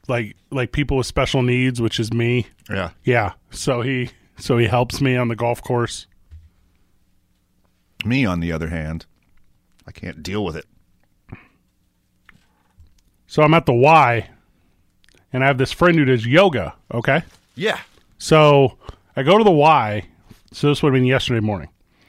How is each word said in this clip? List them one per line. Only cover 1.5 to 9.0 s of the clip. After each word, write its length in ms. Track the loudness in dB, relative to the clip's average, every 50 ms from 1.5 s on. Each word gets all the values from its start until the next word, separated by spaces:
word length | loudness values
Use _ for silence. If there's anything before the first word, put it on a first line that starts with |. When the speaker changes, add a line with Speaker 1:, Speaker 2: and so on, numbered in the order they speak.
| 0 0 0 -2 -2 -2
Speaker 1:
which 200 | -4 -4 -2 -4
is 120 | -6 -4 -4
me. 360 | -4 -2 -2 -2 -2 -4 -6 _ _ _ -10
Speaker 2:
Yeah. 220 | -8 -8 -8 -8 -10 _ -2
Speaker 1:
Yeah. 280 | 0 0 0 0 -4 -6 _ _ _
So 320 | -16 -8 -6 -4 -4 -4 -4
he, 280 | -4 -4 -6 -6 -8 -12 _ _ _ _ -10
so 200 | -4 -2 0 0
he 80 | 2
helps 340 | 2 2 0 0 -2 -4 -4
me 160 | -2 -2 0
on 120 | -2 -2 -4
the 80 | -4
golf 260 | -4 -4 -4 -6 -6 -6
course. 440 | -4 -4 -4 -4 -4 -8 -12 -18 _ _ _ _ _ -20 -20 -20 _ _ _ _ _ _ _ _ _ _ _ _ _ _ _ _ _ _ _ _ _ _ _ _ _ _ _ _ _ _ -10 -6
Speaker 2:
Me, 200 | -2 -2 0 0
on 140 | 0 -2 -2
the 100 | -4 -4 -4
other 160 | -6 -6 -8
hand, 360 | -8 -8 -8 -8 -10 -10